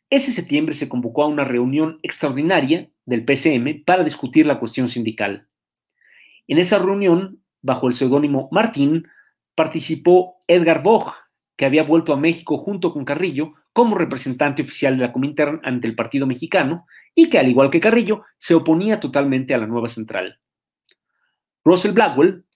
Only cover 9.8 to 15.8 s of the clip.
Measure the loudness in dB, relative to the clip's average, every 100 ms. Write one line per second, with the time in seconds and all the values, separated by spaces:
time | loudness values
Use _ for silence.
9.8 | -6 -2 4 4 4 -8 2 4 4 2
10.8 | 4 2 0 -14 _ _ _ -4 0 2
11.8 | 4 2 2 0 0 -2 -4 -6 -6 -4
12.8 | -4 -6 -6 -4 -4 -4 -8 _ _ 0
13.8 | 2 2 -2 -4 -6 -2 -2 -2 -6 -2
14.8 | 0 0 -2 -4 -6 -2 -2 -2 -6 -6